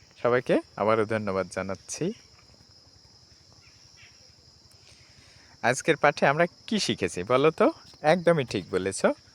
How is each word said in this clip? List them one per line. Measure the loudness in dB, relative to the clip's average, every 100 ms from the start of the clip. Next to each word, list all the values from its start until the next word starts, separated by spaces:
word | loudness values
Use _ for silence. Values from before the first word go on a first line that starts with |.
| _ -4
সবাইকে | 0 0 2 -2 -2 -4
আবারও | 0 2
ধন্যবাদ | 0 -2 -2 -4 -4
জানাচ্ছি। | -6 -8 -10 -10 -6 -6 -8 _ _ _ -20 -20 -20 -20 -20 -20 _ _ -20 -20 -20 -20 -20 -20 -20 -20 -20 -20 -20 -20 -20 _ -20 -20 -20 -20 -20 -20 -20 -20 -4
আজকের | -2 0 0 2
পাঠে | 2 4 2
আমরা | 2 0 -4 -6
কি | -4
শিখেছি | -2 -2 -4 -4
বলো | 0 2 2
তো? | 4 0 0 -20 -4
একদমই | 0 2 2 0
ঠিক | -2 -6 -4
বলেছ। | -4 -2 0 -2 -2 _